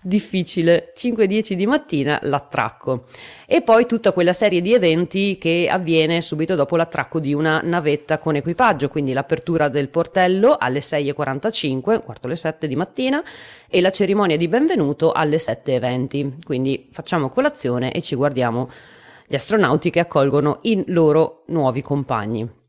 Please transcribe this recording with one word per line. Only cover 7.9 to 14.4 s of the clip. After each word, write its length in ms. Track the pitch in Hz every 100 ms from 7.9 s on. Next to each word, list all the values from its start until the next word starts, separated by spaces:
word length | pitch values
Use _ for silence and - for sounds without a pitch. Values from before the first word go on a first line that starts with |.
| 147 - 156
con 160 | 160 147
equipaggio, 520 | 160 170 240 156 139
quindi 260 | 151 135
l'apertura 540 | 131 135 160 - 165 147
del 220 | 139 139
portello 680 | 165 165 190 180 190 233 302
alle 240 | 127 131
sei 280 | - 151 143
e 40 |
quarantacinque, 920 | 143 135 135 220 220 147 131 127 151
quarto 240 | - 110 127
alle 80 | 165
sette 320 | 160 160 151
di 80 | 131
mattina, 480 | 185 - 262 285 - - - - _
e 140 | -
la 100 | 185
cerimonia 460 | 185 190 202 190
di 100 | 156